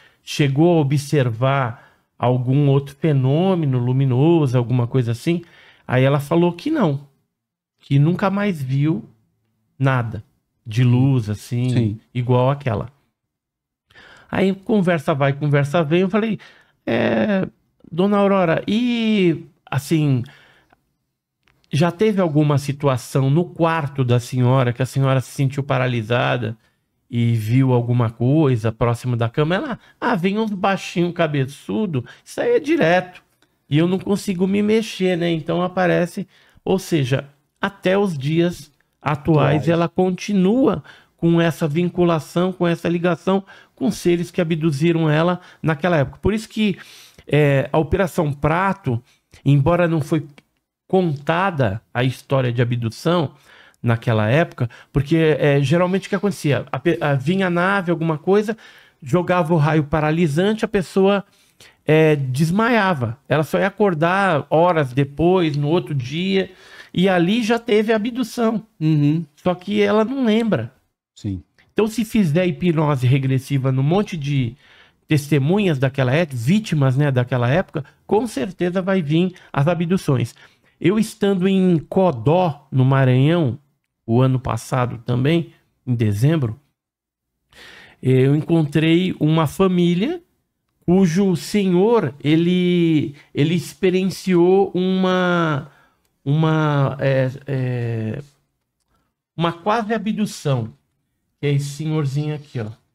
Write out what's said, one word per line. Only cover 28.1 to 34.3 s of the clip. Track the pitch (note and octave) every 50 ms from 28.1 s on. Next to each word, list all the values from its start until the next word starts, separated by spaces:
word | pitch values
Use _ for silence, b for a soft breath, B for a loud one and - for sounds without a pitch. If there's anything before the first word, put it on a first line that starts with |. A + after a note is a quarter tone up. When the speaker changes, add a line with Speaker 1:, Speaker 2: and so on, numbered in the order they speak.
Speaker 1:
coisa | A#2 - A#2+ B2 C#3+ D#3+ D#3+ C#3 B2+ A#2 G#2 A#2 A2
próximo | - B2 A#2 A#2 A2+ - B2+ B2
da | A2+ A#2 A#2
cama?" | - - D3+ D#3 F3
Ela: | G3 D#4 D4 A3 b b b b b
"Ah, | - D#4 C4
vem | F#3 D#3 G3 G3 G#3+
uns | A3+ A3
baixinho | G#3+ F3+ F#3+ G3 G3 F3+ - - - F3 E3+ F3 E3+
cabeçudo, | - E3 D#3+ D3 C#3+ C3 C3 - - - - F#3+ G#3+ G#3+ G3 D#3 B2+ A#2+ B B B B
isso | - - -
aí | - A#3+ A#3+
é | -
direto. | D#4 C#4 E4 D#4+ - D#3+ F3 F3+ F3+ F3+ - - _ _ _ _ _ _ _ _ _ _
E | C#3+ D3
eu | E3
não | F3+ F#3 F#3+
consigo | F3+ G3 G3+ G3 - -